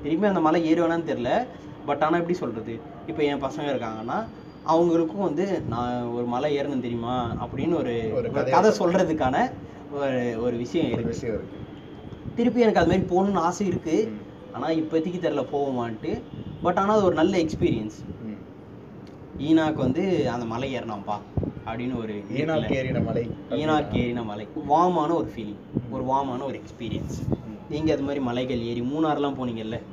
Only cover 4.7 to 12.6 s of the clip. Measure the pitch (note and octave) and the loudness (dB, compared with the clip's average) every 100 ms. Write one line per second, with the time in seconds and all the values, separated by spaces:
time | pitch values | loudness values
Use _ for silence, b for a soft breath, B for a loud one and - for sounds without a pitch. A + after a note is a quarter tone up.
4.7 | E3 F3 E3 E3 G3 F#3+ D3 G3 F3+ A#2 | 4 6 4 2 0 0 0 0 0 -2
5.7 | A#2 B2 B2 A#2+ A#2+ A#2+ B2 D3 C#3 C#3 | -2 -2 -2 -2 -2 0 0 2 0 0
6.7 | C3+ A#2+ A#2 A#2 B2+ A#2+ G#2+ A2 C3 D3+ | -2 -2 -2 -2 -2 -2 -4 -4 -2 2
7.7 | E3+ F#3 A#3 A3 F3 D#3 C#3 D3+ F3 G#3 | 2 2 0 0 0 0 0 4 6 6
8.7 | G3+ F3+ F#3 F3 D#3+ C3 C#3 B3+ - B | 6 4 4 2 2 2 2 0 -2 B
9.7 | B - C#3+ C#3 B2+ A#2+ A2+ A#2+ A#2 A#2+ | B -10 -2 0 0 0 0 -2 -2 -2
10.7 | E3+ C#3+ A#2 A2+ - B2+ G#2 - - - | 0 2 0 -2 -2 -2 -4 -6 -12 -14
11.7 | - - - - - - - A#3+ A#3+ | -14 -16 -14 -14 -12 -10 2 2 6